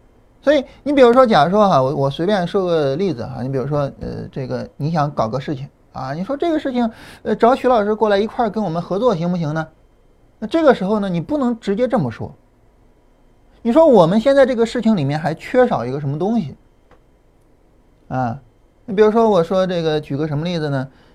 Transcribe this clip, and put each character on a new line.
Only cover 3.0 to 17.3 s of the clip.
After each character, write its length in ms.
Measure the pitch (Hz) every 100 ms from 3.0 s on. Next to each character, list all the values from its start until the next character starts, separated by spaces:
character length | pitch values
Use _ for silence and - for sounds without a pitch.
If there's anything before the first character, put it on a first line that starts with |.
| 196
子 100 | 123
哈， 180 | 120 131
你 60 | 127
比 80 | 135
如 80 | 127
说， 140 | 147 139 -
呃， 260 | 120 113 110
这 160 | 143 127
个 200 | 127 - -
你 140 | 143
想 180 | 165 147
搞 200 | 147 110
个 100 | 127
事 160 | 139
情 140 | 139 139 _ _
啊， 200 | 127 131
你 100 | 151
说 120 | 196 285
这 140 | 339
个 80 | 311
事 140 | 277
情， 180 | 247 233 - - -
呃， 140 | - 214
找 180 | 233
许 140 | 254 247
老 160 | 240
师 100 | 208
过 140 | 214 220
来 100 | 196
一 80 | 220
块 180 | -
儿 60 | 226
跟 140 | 214
我 40 | 190
们 140 | 165
合 160 | 165 185
作 160 | 247
行 160 | 170 175
不 60 | 180
行 180 | 151
呢？ 140 | 156 156 _ _ _ _ _ _ -
那 80 | 220
这 160 | 330
个 100 | 311
时 80 | -
候 160 | 185 214
呢， 100 | 202
你 120 | 170
不 180 | - 294
能 220 | 247 233
直 160 | - 202
接 100 | 247
这 100 | 240
么 140 | 123
说。 240 | - 90 - _ _ _ _ _ _ _ _ _ _ _ _
你 80 | 226
说 160 | 262 320
我 180 | 226
们 140 | 165 214
现 160 | 269
在 100 | 277
这 120 | 262 233
个 100 | 226
事 160 | 247
情 140 | 220 202
里 80 |
面 120 | 139 151
还 160 | 156
缺 320 | 160 - 254
少 200 | 247 139
一 80 | 123
个 80 | 139
什 80 | 143
么 100 | 151
东 220 | 185 233
西？ 160 | 143 - _ _ _ _ _ _ _